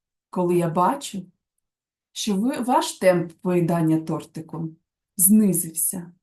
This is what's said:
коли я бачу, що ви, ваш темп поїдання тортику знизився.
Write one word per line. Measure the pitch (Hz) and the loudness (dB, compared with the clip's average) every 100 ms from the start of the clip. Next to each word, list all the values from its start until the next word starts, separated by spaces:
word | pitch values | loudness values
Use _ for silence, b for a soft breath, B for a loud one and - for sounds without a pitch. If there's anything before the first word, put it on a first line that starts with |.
| _ _ _ | _ _ _
коли | - 180 175 | -4 0 2
я | 170 | 0
бачу, | 165 180 285 - 196 - _ _ _ _ _ _ _ _ | 0 0 0 -8 -12 -14 _ _ _ _ _ _ _ _
що | - - | -10 -4
ви, | 190 240 294 | -2 -2 -2
ваш | 240 285 - | 0 0 0
темп | - 190 175 165 | 0 2 2 0
поїдання | - 180 175 165 170 160 160 | -6 -2 0 2 2 2 2
тортику | 160 151 - - 156 156 165 160 _ _ _ - | 0 -8 -8 -16 -12 -10 -10 -12 _ _ _ -2
знизився. | 180 214 208 170 165 - - 175 175 - | 4 6 4 2 -4 -6 -6 -6 -12 -20